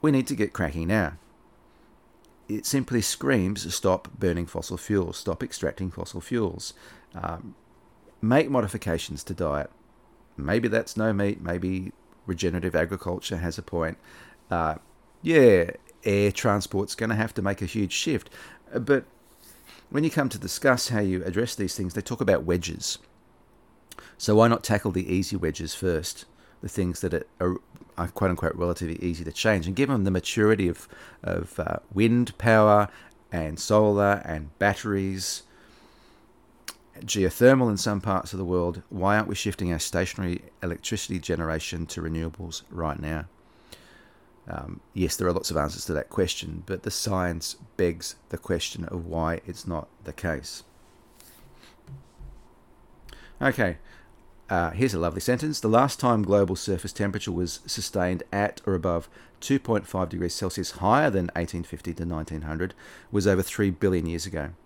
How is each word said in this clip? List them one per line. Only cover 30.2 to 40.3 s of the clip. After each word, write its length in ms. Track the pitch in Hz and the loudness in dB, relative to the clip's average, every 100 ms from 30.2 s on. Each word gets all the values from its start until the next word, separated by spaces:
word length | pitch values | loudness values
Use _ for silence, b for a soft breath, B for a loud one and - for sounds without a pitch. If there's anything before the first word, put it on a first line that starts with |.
| - - 107 110 92 | 0 2 4 4 2
of, 200 | 82 - B B B | -2 -8 B B B
of, 360 | 85 87 82 - | -4 -4 -4 -6
uh, 220 | 80 - - | -4 -4 -4
wind 460 | 95 113 120 120 - | 2 4 4 2 0
power 500 | 113 110 107 104 104 B B - _ | 6 8 8 8 4 B B -20 _
and 280 | 87 78 82 | -6 -4 -6
solar 640 | - 107 107 101 101 101 | 2 4 6 4 4 2
and 320 | - 78 76 - | -2 -8 -8 0
batteries, 840 | 101 98 110 98 95 95 92 - - b b b b b b b b _ _ _ - - _ - | 2 2 -2 -2 -2 -4 -6 -8 -12 b b b b b b b b _ _ _ -18 -18 _ -16
geothermal 720 | - 104 92 - 123 135 120 | -4 2 2 8 8 8 4
in 60 | 101 | 2
some 240 | 110 101 | 0 0
parts 320 | 107 95 - | 0 -2 -2
of 60 | 92 | -6
the 60 | |
world, 380 | 90 90 87 87 - | -2 0 0 -4 -10
why 260 | 101 95 104 | -2 2 2
aren't 100 | 107 | 2
we 80 | |
shifting 380 | 101 107 - 90 | -2 -4 -2 -2
our 60 | 82 | -2
stationary 640 | - 87 92 - 92 | -2 -2 -2 -2 -4